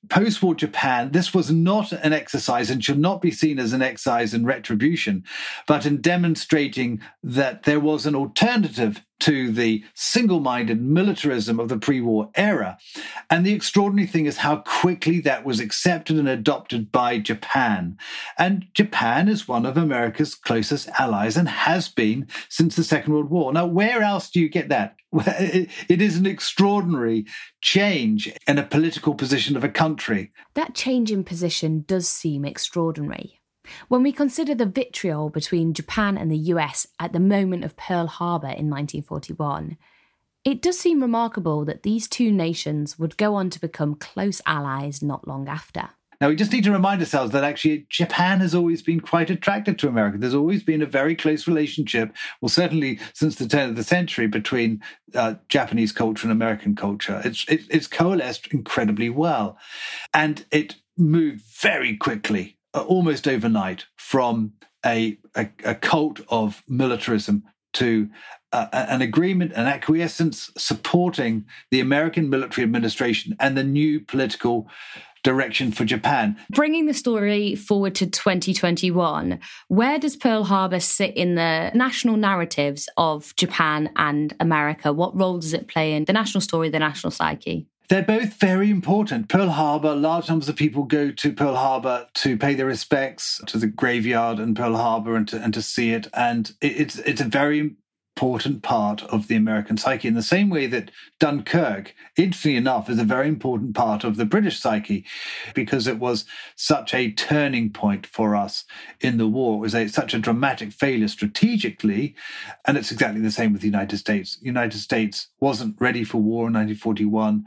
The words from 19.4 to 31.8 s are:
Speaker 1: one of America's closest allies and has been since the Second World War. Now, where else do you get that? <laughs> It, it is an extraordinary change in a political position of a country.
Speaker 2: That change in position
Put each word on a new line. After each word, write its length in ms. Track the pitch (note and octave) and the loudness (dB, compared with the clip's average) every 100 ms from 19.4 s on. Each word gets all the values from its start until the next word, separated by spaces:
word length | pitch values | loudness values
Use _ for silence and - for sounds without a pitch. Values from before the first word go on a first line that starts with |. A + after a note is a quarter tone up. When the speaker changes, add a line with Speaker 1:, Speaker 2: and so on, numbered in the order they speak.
| - | -2
Speaker 1:
one 180 | A#2+ B2+ | -2 0
of 120 | C3+ | 2
America's 580 | D#3+ B2+ A#2 G#2+ D3+ - | 2 0 -2 0 -4 -4
closest 540 | - A#2 G#2 C#3+ - - | -2 0 0 -4 -2 -2
allies 380 | B2+ G2+ A2 C3 | 0 0 0 2
and 120 | F3 | 0
has 400 | - D3+ F3+ - | 0 0 0 0
been 380 | - G#2+ B2 - - - | 0 2 0 -6 -12 -10
since 260 | - E3 E3+ | 2 2 2
the 80 | |
Second 300 | D#3+ D3+ D#3 | 2 0 2
World 160 | D3+ D3 | 0 2
War. 220 | F3 C3+ | 0 2
Now, 140 | D#3 F3 | 0 2
where 360 | F3 G#3+ A#3+ | 2 2 2
else 280 | G#3 G3 - | 2 0 0
do 100 | F3 | 0
you 100 | D#3+ | 2
get 200 | E3+ C#3+ | 0 0
that? 260 | C3 G2+ _ _ | 0 -2 _ _
<laughs> 120 | D#3 - E3+ | 0 0 0
It, 300 | F#3 F3+ F3+ - - | 0 0 -2 -8 2
it 140 | F3 | 4
is 160 | G#3 E3+ | 4 4
an 80 | F#3+ | 0
extraordinary 1000 | G3+ - - G3 G3+ F3 D3 A#2 A2 G#2+ - - _ | 0 -4 4 4 4 2 0 2 0 -2 -14 -18 _
change 680 | - G3 G#3 E3 A2+ G#2+ - - - | 2 4 2 2 2 0 -2 -4 0
in 120 | C#3+ | 0
a 60 | |
political 520 | C#3 D3 D#3+ - D#3 D3 | 2 2 2 0 -2 -2
position 400 | C3 C#3 - C3+ | 0 0 0 0
of 80 | |
a 60 | C3+ | -2
country. 640 | - D#3 D3+ - G#2 - - - | 0 0 0 -2 -2 -2 -16 -8
Speaker 2:
That 220 | - E4 - | -6 -4 -4
change 360 | C4 B3+ A3 | 0 0 2
in 120 | G3+ | 0
position 600 | F3+ E3+ F3 - D#3+ D#3 | -2 -2 -2 0 0 -2